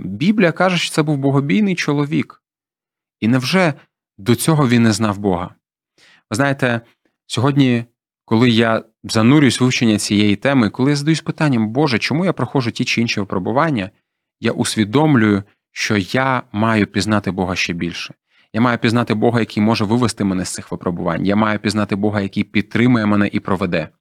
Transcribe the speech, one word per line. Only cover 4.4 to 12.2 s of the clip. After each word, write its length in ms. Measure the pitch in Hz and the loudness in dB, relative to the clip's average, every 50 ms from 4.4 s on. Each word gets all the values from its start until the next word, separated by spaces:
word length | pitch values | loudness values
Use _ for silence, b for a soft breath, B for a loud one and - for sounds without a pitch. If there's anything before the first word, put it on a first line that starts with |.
| - 165 160 151 147 117 | 2 2 2 2 2 4
він 140 | 123 120 | 4 4
не 100 | 117 110 | 4 4
знав 260 | 104 104 113 107 101 101 | 2 0 0 -2 -2 -2
Бога? 360 | 104 101 90 85 90 - - _ _ _ _ _ _ _ _ b b b b b b b | -2 -2 -2 -2 -4 -8 -12 _ _ _ _ _ _ _ _ b b b b b b b
Ви 60 | 110 | -2
знаєте, 440 | 110 139 139 135 139 135 123 117 113 b b b b _ _ _ _ _ | -2 0 0 0 -2 -2 -2 -2 -4 b b b b _ _ _ _ _
сьогодні, 580 | - - 110 113 143 139 143 135 127 120 117 117 - _ _ _ _ _ _ _ | -8 -4 0 0 2 2 4 2 2 2 0 -4 -8 _ _ _ _ _ _ _
коли 260 | - 113 110 127 123 | 0 2 2 4 4
я 340 | 113 110 117 113 113 110 - _ _ _ - | 4 4 2 2 0 -2 -4 _ _ _ -8
занурююсь 560 | 101 - 110 110 117 143 156 147 120 - - | -4 0 2 4 4 6 6 4 4 2 2
в 40 | 127 | 0
вивчення 340 | 127 - - 120 113 107 104 | 0 0 2 2 2 0 0
цієї 380 | - - 107 101 104 104 101 | 0 0 0 2 2 2 0
теми, 340 | - - 131 139 131 113 98 | 0 0 0 2 2 2 0
коли 200 | - - 127 143 | 0 0 0 0
я 60 | 147 | 0
задаюсь 240 | 143 143 156 165 147 | 0 0 0 -2 -2
питанням, 480 | - - - - 160 147 131 113 110 107 | -2 -6 -4 -2 0 0 0 0 0 -2
«Боже, 300 | 110 135 160 147 120 101 | 0 0 0 0 0 -2
чому 260 | - - 120 160 | -2 -2 -2 -2